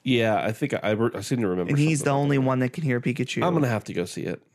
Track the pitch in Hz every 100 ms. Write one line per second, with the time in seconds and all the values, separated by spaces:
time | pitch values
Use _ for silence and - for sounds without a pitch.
0 | 131 120 113 101 98 110 143 104 101 107
1 | 117 98 104 127 101 90 87 143 151 151
2 | 143 139 143 139 131 127 123 - 151 120
3 | 123 120 127 - 165 165 131 110 - 90
4 | 87 82 87 - _